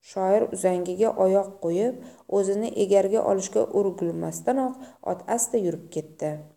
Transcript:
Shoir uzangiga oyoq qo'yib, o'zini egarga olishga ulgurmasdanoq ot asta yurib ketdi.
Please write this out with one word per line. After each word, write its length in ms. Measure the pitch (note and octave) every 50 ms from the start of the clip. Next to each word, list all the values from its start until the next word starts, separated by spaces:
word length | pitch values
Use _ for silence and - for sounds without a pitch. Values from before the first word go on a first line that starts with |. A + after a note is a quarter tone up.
| _
Shoir 380 | - - G3 F#3+ F#3 G3 A3 -
uzangiga 640 | - - F#3+ - F#3 F3+ F3+ F3+ F3 F3+ F#3 A3 A3+
oyoq 340 | - - F#3+ F#3+ F#3+ G3 F#3+ G3 -
qo'yib, 380 | - - E3 E3+ F#3 A3 B3 B3+ - - - - - _
o'zini 420 | - - G3+ G3 F#3+ G3 G#3 A3 A#3 -
egarga 480 | - G3+ F#3+ G3 G3 F#3+ G3 G#3 A3
olishga 420 | - - G3+ F#3+ F#3+ - - A3 - -
ulgurmasdanoq 1160 | - G3+ G3 G3 F3 E3+ F3 E3+ E3 E3 E3 D#3+ D#3+ E3 - - B3+ C4+ C4 B3+ C4 - - - - _
ot 240 | - - F3+ F3+ -
asta 320 | - - F3+ - - - A3+
yurib 300 | F#3+ F3 E3 E3 E3 E3
ketdi. 420 | - D#3+ D3+ - - - - D3+ D3+ D3+ D3+ - _